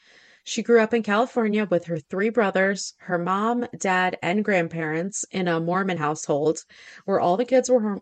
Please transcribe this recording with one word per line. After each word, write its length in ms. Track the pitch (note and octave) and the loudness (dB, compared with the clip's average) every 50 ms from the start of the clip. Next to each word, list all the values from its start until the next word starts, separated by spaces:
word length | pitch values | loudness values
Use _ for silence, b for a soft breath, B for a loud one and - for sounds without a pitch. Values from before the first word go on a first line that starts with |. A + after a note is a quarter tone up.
| b b b b b b b b b | b b b b b b b b b
She 200 | b - A#3 G#3 | b -6 -4 2
grew 160 | - A#3+ A3+ | 4 4 4
up 140 | A3 G#3+ A#3 | 4 4 0
in 100 | A#3 G#3 | -2 0
California 640 | G#3+ G3+ G#3+ B3+ C4 - B3 A3+ G#3 G#3 G#3+ G#3+ | 0 0 0 0 0 0 0 0 0 0 0 0
with 200 | F3 F3+ E3+ - | 2 0 0 0
her 140 | E3+ E3+ D#3 | -2 -8 -8
three 300 | - _ - F#3 G3+ A#3 | -8 _ -4 -2 -2 0
brothers, 640 | G#3+ B3 G#3 F#3+ - F#3 F#3+ G3 G3 F#3+ - - - _ | 2 2 2 2 2 2 2 0 0 -2 -6 -12 -14 _
her 180 | - - F3+ | -6 -4 -2
mom, 500 | E3+ E3+ F3+ F#3+ G3+ G#3+ A3+ A#3+ A#3+ A#3+ - - | -2 0 0 -2 0 0 0 0 -2 -4 -6 -6
dad, 400 | - - G3 F#3 F#3 F#3 F3+ - - | -4 -2 0 2 2 0 0 -2 -2
and 240 | - E3 F3+ G#3+ G#3 | -2 -2 0 0 0
grandparents 800 | G#3+ G3 F3+ E3+ D#3+ D#3+ E3 D#3+ D#3 D#3 D#3+ F3+ G3+ - - - - | 2 0 0 0 -2 -4 -6 -4 -4 -4 -4 -4 -6 -6 -8 -10 -6
in 180 | - F#3+ F3+ F3 | -4 -4 -2 0
a 100 | E3 E3 | 0 0
Mormon 380 | E3 E3+ F3 F#3 G3 F#3+ F3 | 0 -2 -2 -2 -2 -2 -2
household 600 | E3+ C#3+ D3 D#3 D3+ - - D#3 C#3+ D3+ D#3 D#3+ - - _ B B B B B B B | -2 -2 -4 -4 -4 -2 -2 0 2 2 0 0 -2 -6 _ B B B B B B B
where 160 | B G3 - | B 0 2
all 160 | - F3 F3+ | 2 2 2
the 80 | G#3 B3 | 2 2
kids 260 | B3 C4 B3+ - A#3+ | 2 2 2 4 4
were 120 | B3+ B3 | 2 2
hom-, 180 | G#3+ G#3+ G3+ - | 2 0 -4 -4